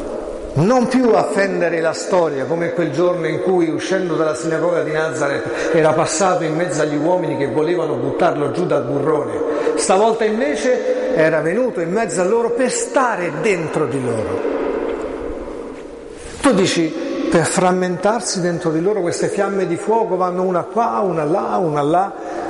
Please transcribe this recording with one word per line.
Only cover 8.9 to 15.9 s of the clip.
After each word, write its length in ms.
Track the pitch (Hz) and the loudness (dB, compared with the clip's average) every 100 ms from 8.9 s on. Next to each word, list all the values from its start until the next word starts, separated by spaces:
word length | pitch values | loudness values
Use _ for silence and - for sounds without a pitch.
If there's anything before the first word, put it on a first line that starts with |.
| 143 139 151 - - - - - | 0 2 0 0 -2 -2 0 0
Stavolta 500 | - - 190 226 226 | 0 2 4 4 2
invece 880 | 220 214 285 - 254 240 - - - | 0 0 0 0 0 0 0 -2 0
era 280 | - 160 160 | 2 4 2
venuto 380 | 156 208 254 190 | 0 0 0 -2
in 120 | 170 | -2
mezzo 300 | 202 226 185 | 0 0 0
a 20 | |
loro 280 | 180 233 233 | 2 2 2
per 180 | 240 254 | 0 0
stare 600 | - - 285 254 190 175 147 | -2 -2 0 2 0 -2 0
dentro 420 | 226 180 151 160 | 0 0 0 -2
di 180 | 143 135 | 0 0
loro. 580 | 123 113 101 95 - - - - - - - - - - - - - - - | -2 -2 -2 -2 -2 -2 -2 -2 -4 -4 -6 -8 -8 -8 -10 -10 -12 -14 -14